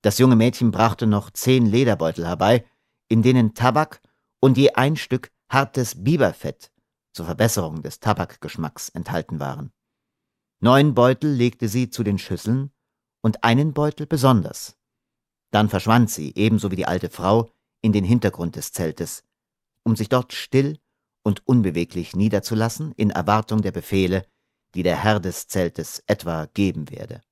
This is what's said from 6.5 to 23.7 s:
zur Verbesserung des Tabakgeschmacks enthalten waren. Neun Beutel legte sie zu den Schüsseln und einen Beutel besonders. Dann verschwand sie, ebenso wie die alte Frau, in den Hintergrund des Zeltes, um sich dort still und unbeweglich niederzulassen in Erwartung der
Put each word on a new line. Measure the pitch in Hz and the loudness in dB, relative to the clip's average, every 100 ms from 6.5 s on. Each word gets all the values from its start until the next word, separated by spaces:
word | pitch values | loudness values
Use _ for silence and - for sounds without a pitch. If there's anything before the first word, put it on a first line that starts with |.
| - - _ _ _ _ | -12 -20 _ _ _ _
zur | - 82 | -12 -10
Verbesserung | 76 113 - 82 80 | 0 0 0 -4 -8
des | 78 - | -12 -6
Tabakgeschmacks | 113 98 85 - 80 - 78 - - | -4 -2 -4 -10 -14 -8 -10 -10 -14
enthalten | 82 82 82 - 78 | -12 -8 -8 -6 -8
waren. | 69 69 71 _ _ _ _ _ _ _ _ _ | -8 -10 -14 _ _ _ _ _ _ _ _ _
Neun | 117 135 151 | 4 6 4
Beutel | 123 120 131 151 | 4 4 2 -2
legte | 135 120 - 113 | 2 0 0 -4
sie | 117 123 | -2 -4
zu | - | -4
den | 104 98 | -2 -2
Schüsseln | - 90 104 127 139 _ _ _ _ _ | -4 -6 -2 -4 -4 _ _ _ _ _
und | 110 - | -4 -2
einen | 117 120 156 | 0 2 0
Beutel | 147 151 - 151 | -2 -4 -4 -6
besonders. | 156 131 117 78 - - _ _ _ _ _ _ _ _ | 0 4 2 0 -12 -18 _ _ _ _ _ _ _ _
Dann | 104 107 | 0 0
verschwand | 98 107 117 117 | 0 2 2 2
sie, | - 73 - | -2 -8 -2
ebenso | 107 107 101 | 0 0 -2
wie | 90 | -4
die | 64 | -4
alte | 90 85 | -4 -6
Frau, | - 90 113 113 _ _ _ | -4 2 2 0 _ _ _
in | 113 | 0
den | 104 | 2
Hintergrund | 92 123 - - 85 - | 2 2 2 -2 -8 -8
des | - | -12
Zeltes, | - 82 76 85 - _ _ _ _ _ _ | -6 -6 -6 -10 -12 _ _ _ _ _ _
um | 117 113 | -2 -2
sich | 107 | 0
dort | 127 120 | -2 -2
still | - - 131 139 151 _ _ _ _ | -14 0 0 0 -6 _ _ _ _
und | 107 98 - | -4 -2 2
unbeweglich | 123 95 82 85 90 82 92 | 2 2 -2 -6 -8 -6 -2
niederzulassen | 104 98 - 110 113 - 156 | 0 0 -2 -2 -2 -4 -12
in | - 101 | -2 -2
Erwartung | - 87 107 - 110 | 0 0 0 0 -2
der | 98 | -2